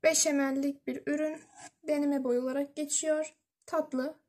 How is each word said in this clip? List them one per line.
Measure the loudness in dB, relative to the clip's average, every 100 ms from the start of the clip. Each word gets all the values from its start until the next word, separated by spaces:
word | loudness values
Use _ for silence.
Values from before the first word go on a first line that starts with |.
Beş | 4 4 2
M | 2 2 0
L'lik | -2 -2 -6
bir | -6 -2
ürün. | -2 -2 -4 -14 -20 -20 _ -2
Deneme | 0 2 0
boyu | 2 0
olarak | 0 -2 -4 -4
geçiyor. | -2 -2 0 0 -2 _ _ _ -4
Tatlı. | -2 -2 -2 -4 -6